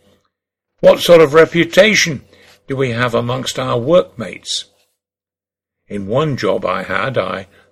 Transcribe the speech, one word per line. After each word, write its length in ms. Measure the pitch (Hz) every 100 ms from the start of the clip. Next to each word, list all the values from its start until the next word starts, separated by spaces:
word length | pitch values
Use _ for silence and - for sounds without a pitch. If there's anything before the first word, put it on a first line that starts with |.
| _ _ _ _ _ _ _ _
What 220 | 180 -
sort 200 | - 170
of 140 | 151
reputation 920 | 156 156 170 165 - 214 190 170 135 - _ _ _ -
do 80 | 135
we 140 | 131
have 220 | 117 123
amongst 460 | 113 120 131 123 -
our 220 | 127 123
workmates? 840 | 120 180 - 110 95 - - - - _ _ _ _ _ _ _ _ _ _ _ -
In 180 | 104 98
one 300 | 123 156 127
job 280 | 98 95
I 200 | 92 95
had, 340 | 92 95 120 117
I 300 | 95 95 98 _ _